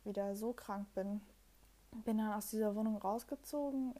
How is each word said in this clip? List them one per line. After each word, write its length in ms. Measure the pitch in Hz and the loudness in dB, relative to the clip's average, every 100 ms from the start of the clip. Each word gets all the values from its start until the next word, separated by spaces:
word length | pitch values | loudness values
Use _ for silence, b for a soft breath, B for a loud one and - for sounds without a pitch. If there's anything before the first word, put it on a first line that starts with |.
wieder 320 | 208 202 202 | -4 0 0
so 180 | 196 226 | 0 -2
krank 400 | 247 - 202 202 | -4 -4 -4 -4
bin. 260 | - 196 208 - - - - - - - 233 | -2 0 -2 -6 -20 -20 -20 -20 -20 -14 -6
Bin 140 | 233 220 | 0 2
dann 140 | 214 | 2
aus 180 | 208 208 | 0 0
dieser 240 | 214 214 | 2 2
Wohnung 220 | 208 220 208 | 4 2 2
rausgezogen, 960 | 190 226 - 277 - 294 285 269 254 | 0 0 -2 -8 -4 0 0 2 0